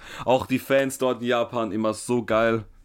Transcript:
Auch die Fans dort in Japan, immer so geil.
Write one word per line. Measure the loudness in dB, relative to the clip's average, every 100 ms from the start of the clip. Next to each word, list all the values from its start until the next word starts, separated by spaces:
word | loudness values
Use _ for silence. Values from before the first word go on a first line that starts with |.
| -16 -6
Auch | 0 0 2
die | -2
Fans | 2 2 2 0
dort | -2 0
in | 0
Japan, | 0 0 -2 -2
immer | 0 -2
so | -2 -2 -2
geil. | 2 2 2 0 -4 -18